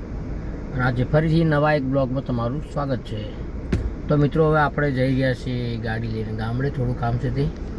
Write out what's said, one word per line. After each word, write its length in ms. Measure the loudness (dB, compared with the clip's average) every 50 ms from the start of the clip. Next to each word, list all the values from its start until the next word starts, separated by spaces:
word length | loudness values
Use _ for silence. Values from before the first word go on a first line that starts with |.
| -8 -8 -8 -8 -6 -6 -6 -6 -6 -6 -8 -8 -8 -6 -4
અને 100 | 0 0
આજે 200 | 0 2 0 0
ફરીથી 400 | 4 4 4 4 4 4 4 4
નવા 280 | 4 4 4 4 4 4
એક 100 | 4 2
બ્લોગમાં 440 | 2 2 2 2 2 0 -2 -2
તમારું 360 | -2 -2 0 0 -2 -2 -4 -6 -6 -4
સ્વાગત 260 | -4 -2 -2 -2 -4
છે. 260 | -4 -6 -6 -6 -6 -6 -8 -8 -8 -8 -8 -8 -4 -2 -2 -2 -2 -2 -6 -6 0 2
તો 80 | 4
મિત્રો, 340 | 4 4 4 4 4 4 4
હવે 100 | 6 4
આપણે 300 | 4 2 2 0 0 0
જઈ 240 | 2 2 2 2 2
ગયા 200 | 2 2 2 0
છીએ 420 | 0 -2 -4 -4 -2 -2 -4 -4
ગાડી 320 | -4 -4 -4 -4 -4 -4 -4
લઈને 240 | -4 -4 -4 -4 -4
ગામડે, 380 | -4 -2 -2 -2 0 -2 -2
થોડું 300 | 0 0 0 0 0 0
કામ 180 | 0 0 0 0
છે 160 | 0 0 0
તે. 120 | 0 0 -2 -2 -4 -8 -8 -6